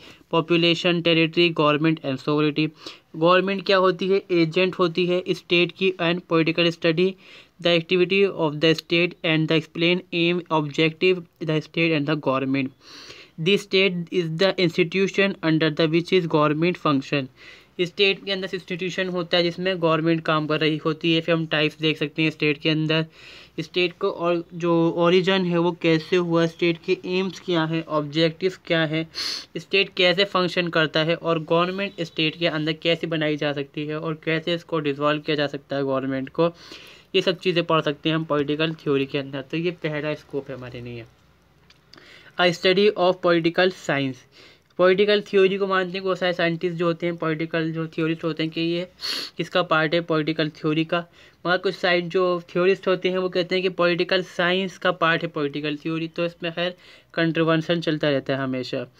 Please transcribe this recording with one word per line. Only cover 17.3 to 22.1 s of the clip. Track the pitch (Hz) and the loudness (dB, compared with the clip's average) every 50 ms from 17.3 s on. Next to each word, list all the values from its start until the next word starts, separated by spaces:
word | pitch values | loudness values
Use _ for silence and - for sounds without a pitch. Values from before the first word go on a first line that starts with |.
| - _ - - - - - _ _ - | -10 _ -20 -20 -20 -20 -20 _ _ -4
स्टेट | 180 170 - - 202 196 190 190 - | -4 -4 0 0 2 2 2 0 -4
के | 196 | -6
अंदर | 196 190 190 185 190 | -6 -6 -6 -6 -8
इंस्टीट्यूशन | 185 170 - 185 170 185 180 165 - 185 185 | -10 -8 -8 -8 -6 -6 -6 -4 -4 -4 -4
होता | 180 180 170 170 - 180 | -4 -4 -4 0 2 2
है | 170 | 2
जिसमें | 175 170 180 180 185 190 175 | 2 0 -2 -2 -2 0 0
गवर्नमेंट | 165 165 160 156 156 165 165 165 160 | 2 2 2 2 2 2 0 2 0
काम | - 160 156 156 147 | 0 0 0 0 0
कर | 151 135 | 0 0
रही | 156 151 156 151 | 0 0 0 0
होती | - 160 156 160 - 170 160 | -2 -4 -4 -2 0 0 0
है। | 160 | 2
फिर | 160 175 170 | 2 0 0
हम | 165 160 | 0 0
टाइप्स | 156 165 151 156 151 - - | 0 0 0 0 0 -2 -2
देख | 156 160 147 147 | -2 -2 0 0
सकते | 156 143 | -4 -4